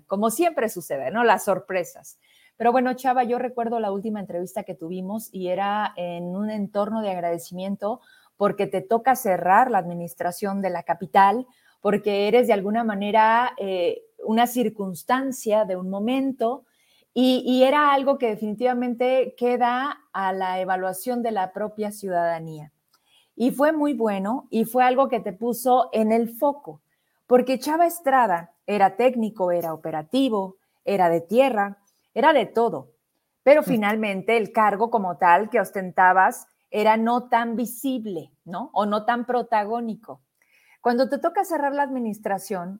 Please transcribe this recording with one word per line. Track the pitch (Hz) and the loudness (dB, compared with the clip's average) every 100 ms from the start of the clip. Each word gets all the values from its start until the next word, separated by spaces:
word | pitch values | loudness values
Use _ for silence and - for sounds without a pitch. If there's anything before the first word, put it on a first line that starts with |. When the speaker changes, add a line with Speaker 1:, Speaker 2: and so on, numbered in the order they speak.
| - | -6
Speaker 1:
como | 196 226 | -2 0
siempre | 226 339 311 220 | 2 0 0 -4
sucede, | 180 - 147 131 | -4 -8 -6 -4
¿no? | 214 240 | 0 2
Las | 185 | 2
sorpresas. | - 190 - 190 170 - - - _ _ _ - | 2 -4 -2 -6 -6 -12 -20 -20 _ _ _ -2
Pero | 233 | 2
bueno, | 254 254 | 2 0
Chava, | 254 269 254 240 | -2 0 0 0
yo | 240 | -2
recuerdo | 247 240 233 233 | -4 -4 -4 -2
la | 208 | -4
última | 196 214 214 | -4 -6 -8
entrevista | 185 175 180 214 | -8 -8 -8 -8
que | 190 175 | -10 -12
tuvimos | 165 185 185 220 - | -10 -10 -8 -10 -10
y | 190 180 | -8 -4
era | 180 196 208 202 - | -2 -2 -2 -4 -6
en | 175 170 175 185 | -8 -8 -8 -6
un | 214 | -6
entorno | 214 196 202 208 220 | -4 -4 -4 -2 -2
de | 208 | -4
agradecimiento | 180 170 170 - 180 190 196 208 247 _ _ _ - | -4 -4 -6 -8 -10 -8 -6 -6 -6 _ _ _ -2
porque | 202 202 196 | -2 0 -2
te | 190 | -4
toca | 190 233 262 240 | 0 0 2 0
cerrar | 214 180 175 202 254 | 0 0 4 6 6
la | 202 | 2
administración | 170 170 170 - 175 - 202 196 | -2 -6 -10 -6 -6 -4 -6 -2
de | 190 | -4
la | 170 | -4
capital, | - 170 185 202 196 226 262 _ _ _ | -4 -4 0 4 4 4 -4 _ _ _
porque | 202 202 208 202 208 | -2 0 0 0 4
eres | 240 233 | 4 4
de | |
alguna | 202 196 226 226 | 2 0 -2 -2
manera, | 196 202 220 220 226 247 - | -2 0 4 4 4 0 -4
eh, | 196 185 175 - - - | -4 0 -2 -2 -10 -10
una | - 220 240 | -2 0 2
circunstancia | 233 220 214 190 175 - 254 269 254 220 214 196 | 0 -2 -2 -8 -8 -4 -2 -2 -6 0 0 0
de | 185 | -4
un | 185 | -6
momento, | 196 220 262 269 262 226 262 _ _ _ _ _ | -4 -2 -2 -2 -2 -4 -4 _ _ _ _ _
y, | 240 254 254 - | 0 2 2 2
y | 254 | 4
era | 262 294 294 | 4 4 4
algo | 277 269 269 | 2 2 0
que | 240 | -2
definitivamente | 214 214 208 247 247 247 233 254 262 247 - | -4 -6 -4 -2 -2 -4 -2 0 0 0 -2
queda | 240 247 240 247 285 - _ | -2 0 0 0 -4 -8 _
a | 190 190 | -4 -4
la | 190 185 185 | -2 -2 -2
evaluación | 185 185 185 185 247 247 | -2 -2 -4 -6 -6 -4
de | 233 | -2
la | 208 185 | -2 -4
propia | 202 208 214 208 | -6 -8 -6 -8
ciudadanía. | 208 190 175 170 165 160 156 151 _ _ _ _ _ _ - | -8 -4 -2 0 -2 -8 -14 -18 _ _ _ _ _ _ -2
Y | 240 | -2
fue | 247 294 | 2 0
muy | 311 294 | 2 -2
bueno, | 233 226 196 196 269 - | 0 -2 -2 -4 -6 -4
y | 220 | -4
fue | 226 254 254 | 0 2 2
algo | 262 269 | 2 0
que | 233 | -2
te | 202 | -6
puso | 180 240 233 254 254 - | -6 -4 -2 2 2 2
en | - 220 | 0 2
el | 226 233 | 2 0
foco, | - 285 - - 151 _ _ _ _ - | -2 -2 -2 -10 -20 _ _ _ _ 2
porque | 247 247 262 | 4 4 -2
Chava | 294 320 339 | 0 2 2
Estrada | 339 277 269 220 170 170 _ - | 0 2 4 4 0 -4 _ -4
era | 202 190 190 | 2 2 4
técnico, | 247 240 220 214 180 | 2 2 -4 -2 0
era | 175 165 | 0 -2
operativo, | 156 160 156 156 262 269 208 190 - _ _ - | -6 -6 -8 -2 0 0 0 -4 -10 _ _ -2
era | 202 175 | 2 4
de | 170 | 2
tierra, | 170 233 269 214 202 202 _ _ _ | 2 2 2 2 -4 -6 _ _ _
era | 220 294 | 2 4
de | 294 190 | 4 2
todo, | 226 233 156 131 _ _ _ _ _ | 0 0 -2 -12 _ _ _ _ _
pero | 262 302 | 6 6
Speaker 2:
Mm. | 294 | 6
Speaker 1:
finalmente | 233 208 220 214 190 190 226 | 0 0 0 -2 -2 0 0
el | 202 | 2
cargo | 226 214 196 226 | 2 2 2 0
como | 233 185 170 | 0 -2 2
tal | 180 175 214 | 6 6 4
que | 233 | -2
ostentabas | 190 202 185 180 185 185 196 240 - _ _ | -2 -4 -4 4 6 6 4 2 -14 _ _
era | 208 214 220 | 0 2 4
no | 226 240 247 | 2 -2 0
tan | 226 233 233 | 0 0 -4
visible, | 233 - 269 254 220 165 135 _ 170 | -6 -6 -6 -6 -6 -10 -12 _ -12
¿no? | 180 262 | -10 -6
O | 185 208 | -2 0
no | 214 | -2
tan | 220 240 233 | -2 -4 -2
protagónico. | 247 240 214 208 233 233 196 - - _ _ _ _ _ _ | -2 0 -2 -2 -4 -6 -10 -14 -20 _ _ _ _ _ _
Cuando | 240 240 269 | 0 2 0
te | 277 | 0
toca | 339 370 | -2 -2
cerrar | 381 311 285 | -2 0 -2
la | 285 | -2
administración, | 277 262 226 202 208 190 - 185 175 196 | -2 -2 -6 -6 -4 -4 -4 -8 -8 -12